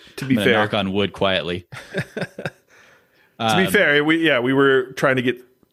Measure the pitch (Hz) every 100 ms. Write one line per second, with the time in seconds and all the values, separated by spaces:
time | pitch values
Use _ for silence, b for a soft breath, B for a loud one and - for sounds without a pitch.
0 | B - 131 123 101 110 104 110 95 98
1 | 98 - 98 92 78 90 - - - 190
2 | - - 139 - - - _ b b b
3 | b b b - 113 110 185 208 165 147
4 | 151 165 160 127 123 135 139 135 127 -
5 | 147 131 123 120 - _ _